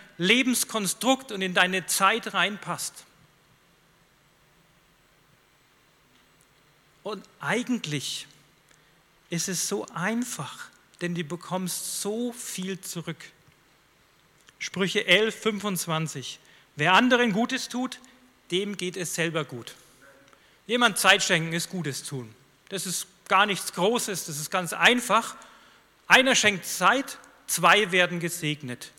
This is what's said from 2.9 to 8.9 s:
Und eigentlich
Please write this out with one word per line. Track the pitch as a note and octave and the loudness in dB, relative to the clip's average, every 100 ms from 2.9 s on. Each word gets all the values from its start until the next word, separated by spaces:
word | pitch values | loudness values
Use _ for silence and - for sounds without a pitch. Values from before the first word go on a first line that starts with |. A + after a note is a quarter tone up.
| - - _ _ _ _ _ _ _ _ _ _ _ _ _ _ _ _ _ _ _ _ _ _ _ _ _ _ _ _ _ _ _ _ _ _ _ _ _ _ _ | -12 -20 _ _ _ _ _ _ _ _ _ _ _ _ _ _ _ _ _ _ _ _ _ _ _ _ _ _ _ _ _ _ _ _ _ _ _ _ _ _ _
Und | - G#3+ - - | -10 -10 -12 -8
eigentlich | C#3+ G#3 B3 A#3+ D#3 D3 - - - - _ _ _ _ _ | -4 -2 -2 -4 -4 -6 -6 -10 -12 -20 _ _ _ _ _